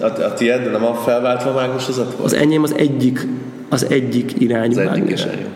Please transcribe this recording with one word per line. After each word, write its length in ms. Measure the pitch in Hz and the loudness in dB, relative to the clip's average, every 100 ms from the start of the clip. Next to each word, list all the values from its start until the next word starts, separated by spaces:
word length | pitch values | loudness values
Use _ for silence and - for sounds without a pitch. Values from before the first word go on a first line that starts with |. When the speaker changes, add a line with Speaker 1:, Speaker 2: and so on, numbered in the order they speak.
Speaker 1:
A, 40 | 113 | -2
a 280 | - 95 | 0 -2
tiéd 380 | - 117 127 120 | 0 0 2 0
nem 120 | 107 113 | 0 0
a 80 | |
felváltva 600 | 117 - 120 127 123 135 | 0 0 2 2 0 0
mágnesezett 580 | 131 127 127 123 127 120 | 0 0 -2 -4 -2 -2
volt? 120 | - | -2
Speaker 2:
Az 100 | - | 0
enyém 300 | - 147 156 | 2 4 4
az 100 | 151 151 | 2 2
egyik, 500 | 147 127 127 127 127 123 - - - | 0 2 2 0 -4 -6 -8 -14 -4
az 160 | 123 - | -2 2
egyik 440 | 139 120 120 120 - | 0 0 0 -2 0
irányú 340 | 113 117 113 | 2 2 2
Speaker 1:
Az 60 | 117 | 2
egyik 120 | 95 95 | 2 0
Speaker 2:
mágnes. 200 | 98 85 - | 0 -2 -4
Speaker 1:
irányú. 200 | - 98 | -6 -8